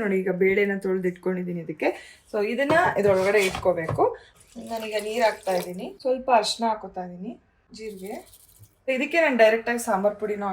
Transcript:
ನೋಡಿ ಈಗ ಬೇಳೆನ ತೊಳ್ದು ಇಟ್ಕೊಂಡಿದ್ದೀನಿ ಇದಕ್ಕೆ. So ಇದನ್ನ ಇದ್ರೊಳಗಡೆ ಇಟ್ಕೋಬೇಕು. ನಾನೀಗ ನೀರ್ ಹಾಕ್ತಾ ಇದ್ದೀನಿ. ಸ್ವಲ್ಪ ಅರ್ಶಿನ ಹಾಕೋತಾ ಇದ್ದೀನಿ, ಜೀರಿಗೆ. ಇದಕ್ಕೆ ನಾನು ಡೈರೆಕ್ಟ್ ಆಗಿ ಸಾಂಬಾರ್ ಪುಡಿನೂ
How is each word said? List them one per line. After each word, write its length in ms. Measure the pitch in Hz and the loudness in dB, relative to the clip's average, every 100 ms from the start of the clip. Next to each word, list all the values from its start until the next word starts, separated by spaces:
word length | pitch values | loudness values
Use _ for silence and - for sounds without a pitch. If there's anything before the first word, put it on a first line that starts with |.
ನೋಡಿ 160 | 208 190 | 0 0
ಈಗ 100 | 185 180 | 0 2
ಬೇಳೆನ 360 | 190 196 202 196 190 | 2 4 2 0 -2
ತೊಳ್ದು 220 | 185 180 | 0 -2
ಇಟ್ಕೊಂಡಿದ್ದೀನಿ 500 | 180 185 185 180 170 165 | -4 -4 -4 -4 -6 -8
ಇದಕ್ಕೆ. 240 | 160 302 - - - _ | -4 -4 -4 -16 -20 _
So 40 | 214 208 240 | -4 -2 -2
ಇದನ್ನ 200 | 285 320 359 220 | 2 4 4 2
ಇದ್ರೊಳಗಡೆ 400 | 202 185 190 208 190 | 2 4 4 2 2
ಇಟ್ಕೋಬೇಕು. 540 | - 185 170 160 - 480 - - _ _ 233 226 | 0 0 0 -2 0 0 0 -16 _ _ -18 -10
ನಾನೀಗ 220 | 226 220 214 214 | -8 -4 -4 -4
ನೀರ್ 180 | 233 220 | 0 0
ಹಾಕ್ತಾ 260 | 208 190 180 | 0 -2 -2
ಇದ್ದೀನಿ. 280 | 180 180 339 - | -2 -8 -10 -6
ಸ್ವಲ್ಪ 260 | 262 254 262 226 | -2 -2 4 2
ಅರ್ಶಿನ 240 | 208 - 226 | 2 -2 -2
ಹಾಕೋತಾ 320 | 214 190 185 180 | -2 -6 -12 -12
ಇದ್ದೀನಿ, 260 | 180 214 - _ _ _ 208 | -12 -12 -14 _ _ _ -16
ಜೀರಿಗೆ. 340 | 220 190 190 359 - - _ _ - _ - 262 | -14 -12 -12 -12 -16 -20 _ _ -20 _ -4 -2
ಇದಕ್ಕೆ 180 | 294 339 311 | 0 2 2
ನಾನು 120 | 233 220 | 6 6
ಡೈರೆಕ್ಟ್ 260 | 226 240 | 6 0
ಆಗಿ 100 | 240 240 | -2 0
ಸಾಂಬಾರ್ 300 | 196 208 202 | 2 0 0
ಪುಡಿನೂ 260 | 208 202 196 | -6 -4 -4